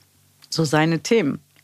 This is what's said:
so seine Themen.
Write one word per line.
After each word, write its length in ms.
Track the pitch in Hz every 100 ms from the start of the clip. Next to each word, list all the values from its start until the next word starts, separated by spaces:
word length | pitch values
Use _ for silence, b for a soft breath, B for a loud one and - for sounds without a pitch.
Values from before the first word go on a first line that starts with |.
| _ _ _ _ -
so 120 | -
seine 360 | 156 156 160 160
Themen. 400 | - 233 156 - _ _